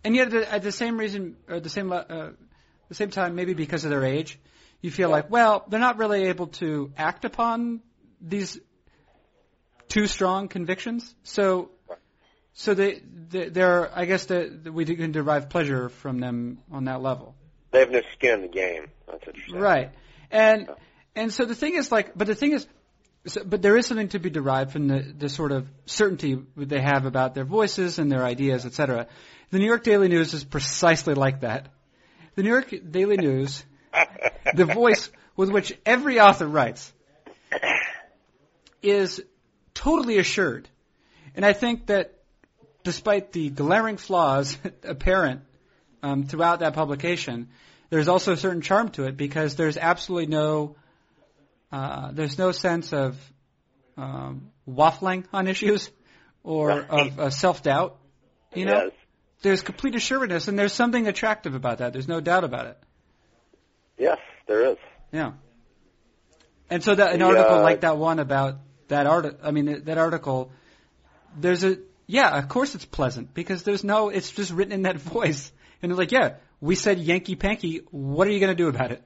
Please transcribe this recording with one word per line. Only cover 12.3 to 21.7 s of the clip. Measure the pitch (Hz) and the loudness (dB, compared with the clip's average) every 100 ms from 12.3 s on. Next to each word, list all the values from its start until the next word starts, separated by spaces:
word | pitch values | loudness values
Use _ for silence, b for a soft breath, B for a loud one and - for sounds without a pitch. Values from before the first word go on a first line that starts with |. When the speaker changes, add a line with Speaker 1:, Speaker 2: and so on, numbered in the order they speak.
| _ _ | _ _
Speaker 1:
so | - - | -8 -2
they, | 190 196 - - 175 165 | 2 2 -2 -14 -20 -10
they, | 185 165 | -8 -4
they're, | 170 185 175 170 - | 2 4 4 0 -4
I | |
guess | 175 190 - | 0 -2 0
that | 180 170 165 160 | -2 -2 -10 -10
we | 160 | -4
can | 160 170 160 | -2 -2 -2
derive | 151 147 147 139 | -2 0 0 0
pleasure | 175 147 135 123 | -2 0 -2 -4
from | - 143 127 | -10 -8 -6
them | 127 120 120 123 _ | -4 -6 -8 -12 _
on | 139 | -8
that | 131 131 | -6 -4
level. | 131 123 120 - - _ _ | -4 -6 -10 -20 -20 _ _
Speaker 2:
They | 127 | 4
have | 123 | 6
no | 123 - | 2 -2
skin | - 127 110 | -2 0 0
in | |
the | 92 | -2
game. | 90 92 82 78 - - | -4 -4 -6 -12 -20 -20
That's | 82 - | -18 -16
what | - | -18
you're | - | -14
saying. | 180 | -2
Speaker 1:
Right. | 208 - 139 b b b b | 2 2 0 b b b b
And, | 220 220 220 190 | 4 6 4 0
Speaker 2:
Yeah. | - b b b - | -16 b b b -6
Speaker 1:
and | 220 | -4
so | 202 240 | -2 -4
the | |
thing | 233 302 | -2 -2